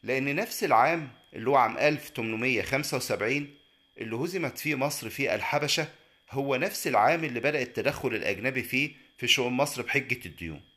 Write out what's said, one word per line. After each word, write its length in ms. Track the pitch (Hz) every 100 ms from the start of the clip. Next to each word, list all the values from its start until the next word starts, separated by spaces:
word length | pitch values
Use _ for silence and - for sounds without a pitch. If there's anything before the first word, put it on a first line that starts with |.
لأن 320 | 107 131 139 143
نفس 280 | 226 -
العام 480 | 196 117 135 170 143 - _
اللي 160 | - 113
هو 60 | 139
عام 220 | 117 113
ألف 320 | 147 147 -
تمنمية 520 | - 113 110 123 120
خمسة 360 | 90 135 147 135
وسبعين 600 | - 101 104 139 143 - _ _ _ -
اللي 180 | 113 113
هزمت 420 | 165 185 151 -
فيه 180 | 151 143
مصر 340 | 139 143 110
في 260 | - 135 101
الحبشة 520 | - 147 147 - 151 - _ _ _
هو 240 | 131 139 131
نفس 320 | 180 196 170
العام 360 | 120 113 165
اللي 160 | 160 120
بدأ 220 | 131 151
التدخل 460 | 123 - 107 - 131 110
الأجنبي 480 | - 98 120 131
فيه 280 | - 127 147 156 _ _
في 100 | 123
شؤون 260 | - 123
مصر 280 | 123 147 -
بحجة 440 | 117 143 139 120 90
الديون. 360 | 78 82 73 -